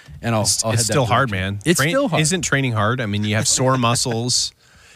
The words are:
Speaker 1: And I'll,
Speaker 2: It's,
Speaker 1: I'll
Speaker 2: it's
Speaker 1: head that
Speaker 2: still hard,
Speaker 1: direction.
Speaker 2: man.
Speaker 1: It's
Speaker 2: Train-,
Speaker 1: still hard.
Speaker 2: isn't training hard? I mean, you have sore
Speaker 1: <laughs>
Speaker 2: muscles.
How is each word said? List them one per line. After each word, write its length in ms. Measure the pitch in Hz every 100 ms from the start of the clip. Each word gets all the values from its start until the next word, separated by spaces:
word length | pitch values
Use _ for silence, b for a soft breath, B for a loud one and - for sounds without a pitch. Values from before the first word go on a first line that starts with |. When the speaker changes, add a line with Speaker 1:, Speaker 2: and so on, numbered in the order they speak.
| B B
Speaker 1:
And 140 | 117 110
I'll, 60 |
Speaker 2:
It's, 220 | 101 -
Speaker 1:
I'll 80 | 113
Speaker 2:
it's 100 | 110
Speaker 1:
head 60 | -
that 40 |
Speaker 2:
still 120 | 151 117
hard, 240 | 120 131
Speaker 1:
direction. 240 | 95 95 101
Speaker 2:
man. 40 | 156
Speaker 1:
It's 140 | 175
Speaker 2:
Train-, 100 | 147
Speaker 1:
still 180 | 269 277
hard. 120 | 160
Speaker 2:
isn't 200 | 151 185
training 320 | 131 139 135
hard? 280 | 113 104 123
I 40 | 110
mean, 160 | 101
you 120 | 107 104
have 120 | -
sore 300 | - 131 131
Speaker 1:
<laughs> 100 | 117
Speaker 2:
muscles. 600 | 120 131 113 123 - - - B B B